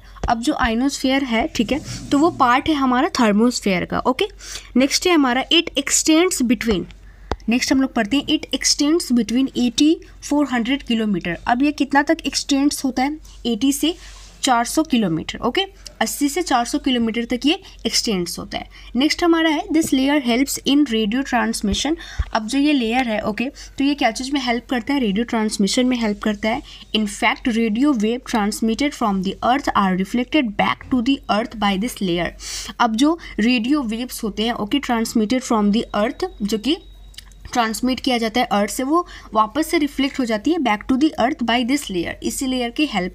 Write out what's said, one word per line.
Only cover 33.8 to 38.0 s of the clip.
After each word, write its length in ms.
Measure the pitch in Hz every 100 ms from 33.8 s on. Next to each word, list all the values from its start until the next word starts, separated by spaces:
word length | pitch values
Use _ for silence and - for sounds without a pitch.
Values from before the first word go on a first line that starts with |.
वेव्स 420 | 233 226 254 -
होते 200 | 220 190
हैं, 100 | 226
ओके, 260 | 233 208 277
transmitted 640 | - 233 226 233 208 254
from 220 | - 226 208
the 120 | 208 - 208
earth, 300 | 220 302 359 -
जो 160 | 202 220
कि 200 | 214 330 - - - - - - -
ट्रांसमिट 460 | 254 226 220 254
किया 180 | 254